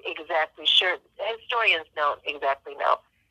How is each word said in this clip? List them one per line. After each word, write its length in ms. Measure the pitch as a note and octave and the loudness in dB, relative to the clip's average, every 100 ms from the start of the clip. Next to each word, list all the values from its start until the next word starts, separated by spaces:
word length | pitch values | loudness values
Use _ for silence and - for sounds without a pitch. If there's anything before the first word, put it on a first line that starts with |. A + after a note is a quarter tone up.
exactly 640 | F3+ E3+ D#3 D#3 D#3 - D3+ | -10 -10 -2 -2 -2 -2 2
sure. 320 | E3+ F#3 E3+ - - | 4 4 0 -6 -8
Historians 640 | G3 A3+ - B3 E4 E3 D#3 D#3 | -6 -6 -4 0 2 0 -2 -2
don't 240 | D3 - D3 | 0 0 -6
exactly 480 | D3 C#3 C3+ D3 C#3+ | -4 -2 -2 -6 -4
know 200 | - - _ _ _ | -2 -2 _ _ _